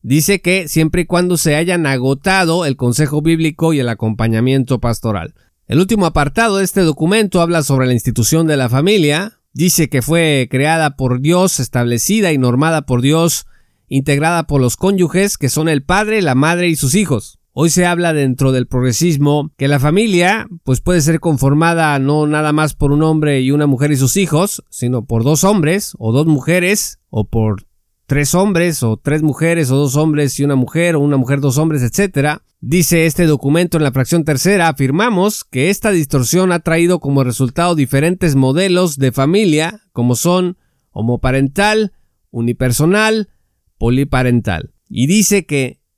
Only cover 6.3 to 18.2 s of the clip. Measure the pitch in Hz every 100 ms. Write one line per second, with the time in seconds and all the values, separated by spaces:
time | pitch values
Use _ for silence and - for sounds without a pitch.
6.3 | 226 226 196 190 - 170 147 160 214 208
7.3 | 185 170 170 139 135 127 123 127 113 110
8.3 | 156 165 143 123 127 165 208 147 147 208
9.3 | _ _ 135 175 - 151 135 120 165 160
10.3 | 139 123 131 147 165 151 139 131 123 143
11.3 | 180 185 - 123 123 120 120 - 214 190
12.3 | 151 127 123 160 160 143 123 131 160 170
13.3 | - - - _ _ _ 135 139 143 156
14.3 | 170 - 143 127 - 185 202 175 180 202
15.3 | - 135 156 160 151 139 185 214 220 170
16.3 | 131 151 175 175 160 139 170 185 123 -
17.3 | _ _ - 160 165 175 175 175 156